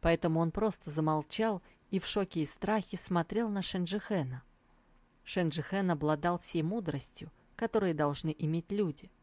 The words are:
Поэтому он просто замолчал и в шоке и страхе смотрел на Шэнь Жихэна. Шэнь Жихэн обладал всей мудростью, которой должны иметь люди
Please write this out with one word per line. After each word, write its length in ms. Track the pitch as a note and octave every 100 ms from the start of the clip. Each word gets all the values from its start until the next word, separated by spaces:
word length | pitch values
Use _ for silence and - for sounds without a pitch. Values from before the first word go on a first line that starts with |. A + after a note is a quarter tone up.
Поэтому 380 | E3 E3+ E3+ D#3+
он 120 | E3
просто 380 | E3 G#3+ - -
замолчал 720 | D3+ D#3 D#3 D3+ - A3 G3 - _ _
и 100 | F#3+
в 60 | -
шоке 360 | - F#3+ E3+
и 40 | D3+
страхе 520 | - - G#3+ - F3+
смотрел 520 | - F3 E3 G3+ A#3
на 120 | G3+
Шэнь 260 | F3+ F#3 F3
Жихэна. 560 | G3+ - G3 C3+ B2+ - _ _ _ _ _ _ _
Шэнь 280 | - - E3+
Жихэн 400 | D3+ C#3+ G3 F#3
обладал 480 | D#3+ D3+ D3+ F3 F3
всей 240 | - E3+
мудростью, 680 | D#3+ A3+ F3+ C#3+ - - D#3+ _ _ -
которой 380 | - A3+ G3
должны 420 | D#3 D3 C#3+ D#3 D3+
иметь 340 | D3+ E3 -
люди 380 | G3+ F#3+ C#3+ - _